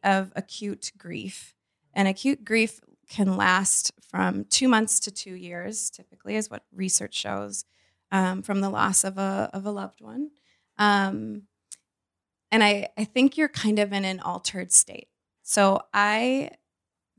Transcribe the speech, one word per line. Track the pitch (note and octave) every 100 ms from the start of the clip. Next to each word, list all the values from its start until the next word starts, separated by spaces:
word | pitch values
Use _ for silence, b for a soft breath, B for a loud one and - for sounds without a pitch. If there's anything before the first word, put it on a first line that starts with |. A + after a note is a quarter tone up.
of | G3 F#3+ F#3+ -
acute | - - G3+ - - _
grief. | F3 - F#3+ - - _ _ _ _
And | - G3
acute | F#3+ C4+ C#4
grief | G#3 A3+ A3 - _ _ -
can | G#3+ G3 F#3
last | F#3+ F#3 F#3+ - - -
from | - F#3+ F#3 F#3+
two | - - C4
months | A3+ A3 -
to | -
two | G3 G3
years, | F3+ F3 F3 F#3 A3 -
typically, | - - _ G3 G#3+
is | G#3+
what | - _
research | F#3+ F#3 - -
shows, | - G#2 G#2 G3+ G3+ - _ _ _ -
um, | F#3+ F#3 F#3
from | G3 G3
the | G3
loss | F#3+ G3 F#3
of | F#3+ F#3+
a, | G3 G3 G#3+
of | G3 G3
a |
loved | G3+ F#3+ _
one. | A3 A#3 D4 _ _ _ _ -
Um, | G#3 G3+ G3 G#3 A3 G#3 G3+ _ - - _ _ _ _ _ _ -
and | A3
I, | G#3 G3+ - -
I |
think | G#3+ B3+ C4+ D#4
you're | D4+
kind | - G#3+ G#3
of | G#3
in | G3
an | F#3+ F#3+
altered | - F3+ - F#3+ F3+
state. | - - - - _ _ _
So | - - G3 G3 -
I | G3+ G#3 A3 B3 C4+ - - _ _ _ _ _